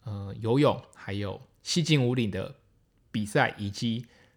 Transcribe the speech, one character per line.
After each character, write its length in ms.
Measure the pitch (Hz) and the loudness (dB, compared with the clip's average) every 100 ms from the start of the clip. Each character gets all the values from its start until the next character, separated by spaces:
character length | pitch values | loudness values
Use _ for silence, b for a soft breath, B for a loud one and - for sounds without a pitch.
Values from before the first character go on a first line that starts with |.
呃， 320 | 113 101 98 110 | -10 -8 -8 -4
游 200 | 113 135 | 2 4
泳， 200 | 139 92 - | 4 2 -6
还 200 | - - | -16 -8
有 280 | 101 101 - - _ | -6 -6 -8 -16 _
西 180 | - 175 | -2 0
进 240 | 156 151 123 | 4 4 4
五 80 | |
岭 160 | 120 110 | 2 0
的 240 | 95 - - _ _ _ _ _ | -2 -8 -12 _ _ _ _ _
比 140 | 110 104 | -6 -2
赛， 300 | 147 117 - | 2 2 0
以 140 | 101 | -6
及 340 | 98 117 113 - b b | -2 -2 -4 -8 b b